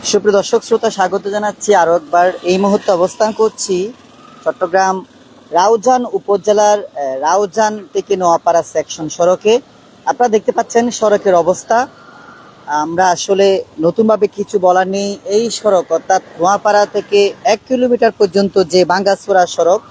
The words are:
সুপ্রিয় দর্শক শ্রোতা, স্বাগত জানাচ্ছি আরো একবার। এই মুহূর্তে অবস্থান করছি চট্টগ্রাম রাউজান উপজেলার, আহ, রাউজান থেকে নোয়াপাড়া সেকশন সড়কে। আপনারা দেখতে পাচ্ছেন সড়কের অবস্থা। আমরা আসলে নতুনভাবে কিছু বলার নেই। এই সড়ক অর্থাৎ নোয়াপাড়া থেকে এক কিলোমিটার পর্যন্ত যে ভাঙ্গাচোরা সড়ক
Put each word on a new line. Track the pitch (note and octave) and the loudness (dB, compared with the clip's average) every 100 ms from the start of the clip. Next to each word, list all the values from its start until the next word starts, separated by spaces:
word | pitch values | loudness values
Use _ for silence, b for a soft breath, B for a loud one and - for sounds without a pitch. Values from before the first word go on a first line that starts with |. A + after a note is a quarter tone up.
সুপ্রিয় | - G#3 G3+ | -2 -2 2
দর্শক | G3+ F3+ A#3 | 0 0 -4
শ্রোতা, | - A3 A3+ | 0 -2 -2
স্বাগত | G3 F#3 F#3+ G3+ | -2 -2 -2 -4
জানাচ্ছি | G#3 G#3 G3+ - | -4 -4 -6 0
আরো | G3 E3 E3+ | 2 4 0
একবার। | D3 F3 F3+ F3+ | 0 0 0 -2
এই | F3 F#3 | -2 0
মুহূর্তে | G3 G#3 - | 0 0 0
অবস্থান | F#3 F3+ - A3 | 0 0 -2 -4
করছি | G#3+ A3 - - F3+ G3 B3+ - - - - | 0 -2 -2 -6 -4 -4 -10 -20 -20 -20 -8
চট্টগ্রাম | - D#3+ F3+ F#3 F#3+ F#3+ - - - - - | -8 -4 -2 0 0 -2 -8 -20 -20 -20 -4
রাউজান | D#3+ F#3+ A3+ G#3+ B3+ A#3+ | 0 2 2 2 0 0
উপজেলার, | F#3+ - G3+ F#3+ G#3 G#3 G#3 | -6 -2 -2 0 2 2 0
আহ, | G3 D#3 C#3 C3 | -2 -8 -6 -4
রাউজান | D3 F#3 G#3 F#3+ G#3+ G#3+ F3+ | -2 0 -2 0 -2 -2 -8
থেকে | G3+ F#3 G3 | -8 -4 -2
নোয়াপাড়া | F3+ E3 - E3+ | 0 0 2 0
সেকশন | D#3 D#3+ D3 - D#3 | 0 -6 -6 -8 -10
সড়কে। | - F3 F3+ G#3 A#3 - - - - | -2 0 2 2 0 -2 -20 -20 -14
আপনারা | - E3 B3 | -6 -2 0
দেখতে | G#3+ - | 0 -2
পাচ্ছেন | A#3 A3+ A#3 A#3+ | -4 0 0 -2
সড়কের | - G#3+ G3+ G3+ | -2 0 0 2
অবস্থা। | F3+ E3 F#3 - A3+ C4 - - - - - - - - | 2 2 -2 -2 -2 -2 -8 -20 -20 -20 -20 -20 -20 -8
আমরা | D3 D#3 E3+ F#3 | -6 -4 0 0
আসলে | F3 - G3 G3 F#3+ - - | 0 -2 2 2 2 -4 -2
নতুনভাবে | D#3+ F3 A3 G#3+ G3+ | -2 0 0 2 0
কিছু | - G3+ G#3 | -4 -6 0
বলার | F3+ F3+ F#3 | 2 2 0
নেই। | G3 G3+ G3+ | -2 -6 -8
এই | F3 G#3 A#3 | -2 -2 -2
সড়ক | - G#3+ F#3+ D#3+ | -2 0 0 0
অর্থাৎ | E3 - F#3+ - - | -4 0 -2 -2 -4
নোয়াপাড়া | E3+ G3+ G#3 G#3 G3+ | 0 0 2 2 2
থেকে | G#3 F#3+ G3+ G3+ - | -2 0 2 2 0
এক | F3+ A3 _ | -2 -2 _
কিলোমিটার | B3+ B3 A#3+ A#3 | -2 0 2 0
পর্যন্ত | - G3+ G3 G3 - | 0 0 0 0 0
যে | F3 F#3 | 0 2
ভাঙ্গাচোরা | F3+ F3+ G3 G3 - F#3+ F3 | 2 0 0 -2 0 2 2
সড়ক | - E3+ G3+ - | 0 0 0 -2